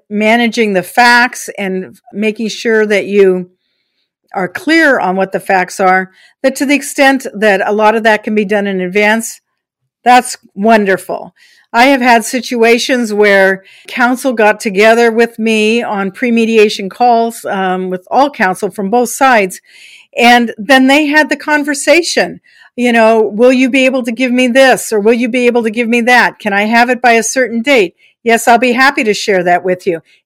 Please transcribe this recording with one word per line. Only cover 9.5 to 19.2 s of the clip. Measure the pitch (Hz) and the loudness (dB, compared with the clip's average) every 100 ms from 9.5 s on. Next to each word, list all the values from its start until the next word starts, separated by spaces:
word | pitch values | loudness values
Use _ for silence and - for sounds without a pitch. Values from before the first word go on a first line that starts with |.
| _ _ _ _ _ | _ _ _ _ _
that's | 240 247 240 - _ - | 2 2 2 -12 _ -4
wonderful. | 214 226 196 190 - - - _ _ _ _ | 0 2 2 -2 -4 -12 -12 _ _ _ _
I | 226 262 | 0 2
have | 269 | 2
had | 247 233 214 | 2 2 0
situations | 262 233 240 226 233 - 254 226 | -6 -6 0 2 2 0 -2 -2
where | 208 208 196 190 190 - - - | 0 2 4 2 0 -8 -20 -12
counsel | - 247 254 269 | -2 -2 0 -2
got | 226 208 214 | 0 0 0
together | 233 190 220 233 233 | -2 2 4 4 2
with | 220 233 226 | 2 -2 -2
me | 220 220 214 233 | -2 0 0 -2
on | - 202 196 | -2 -4 -6
pre-mediation | 185 247 233 220 226 214 - 190 | -4 -2 0 0 2 0 -2 -10
calls, | - 247 233 233 233 127 | -2 0 2 0 -6 -8
um, | 196 190 185 185 | -4 -4 -4 -6
with | 185 - | -8 -4
all | 240 285 | -2 -2
counsel | - 190 180 196 | 0 -4 -2 -6
from | 202 196 | -6 -4
both | 240 233 | -2 -2
sides, | - | 0